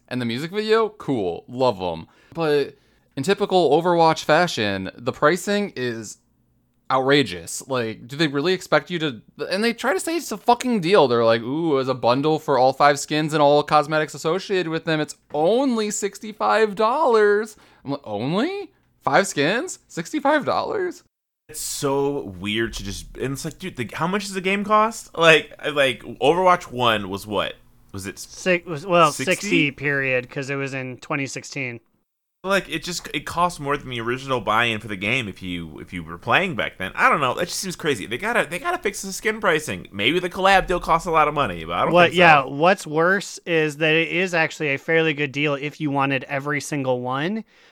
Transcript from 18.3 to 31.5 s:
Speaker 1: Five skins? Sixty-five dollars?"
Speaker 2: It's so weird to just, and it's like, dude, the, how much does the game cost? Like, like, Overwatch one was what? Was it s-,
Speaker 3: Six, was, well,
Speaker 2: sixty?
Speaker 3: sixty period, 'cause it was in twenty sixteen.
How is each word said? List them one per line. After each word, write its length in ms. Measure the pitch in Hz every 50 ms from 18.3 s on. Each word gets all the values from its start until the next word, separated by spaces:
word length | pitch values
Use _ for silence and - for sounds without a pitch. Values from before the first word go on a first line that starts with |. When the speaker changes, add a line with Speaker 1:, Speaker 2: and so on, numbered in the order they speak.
| 170 202 262 359 392 403 370 - _ _ _ _ _ _
Speaker 1:
Five 260 | - - 139 170 196
skins? 520 | 190 - 151 139 160 208 247 359 359 - - _
Sixty-five 580 | _ - 165 165 - - 302 - 269 311 294 226
dollars?" 580 | 127 90 104 - - - - 180 349 - - _ _ _ _ _ _ _ _ _ -
Speaker 2:
It's 100 | - -
so 640 | - - - - 147 139 139 139 139 143 143 139 -
weird 500 | 101 92 87 95 104 107 113 117 110 -
to 80 | - 98
just, 340 | 98 92 85 - - -
and 160 | - 117 131 139
it's 100 | 131 -
like, 160 | 156 - -
dude, 160 | 185 180 -
the, 140 | 127 117 95 -
how 140 | - 160
much 160 | 180 190 214 196
does 100 | 196 190
the 80 | 190
game 220 | 170 185 196 202 202
cost? 520 | 202 214 214 214 226 226 - - - -
Like, 360 | 160 165 160 160 151 - - - - - 147 143
like, 280 | 143 135 131 120 - - - 113 -
Overwatch 500 | 120 143 165 180 185 180 175 175 - -
one 380 | 123 123 123 117 110 104 101 92
was 180 | 98 95 98
what? 280 | 107 101 92 78 - - _ _ _ _ _ _ _
Was 160 | - 98 95
it 80 | 98 -
s-, 120 | - - -
Speaker 3:
Six, 360 | - - - 185 180 175 175
was, 200 | 180 160 139 175
well, 260 | 202 175 175 165 147
Speaker 2:
sixty? 220 | 139 - 175 185 180
Speaker 3:
sixty 380 | - 196 208 180 165 151 143
period, 580 | 139 - 135 147 143 139 135 131 127 123 123 123
'cause 200 | - 147 135 131
it 60 | 143
was 180 | 139 139 135 135
in 240 | 135 131 127 123 -
twenty 260 | - - 156 143 135
sixteen. 540 | 123 - 135 117 -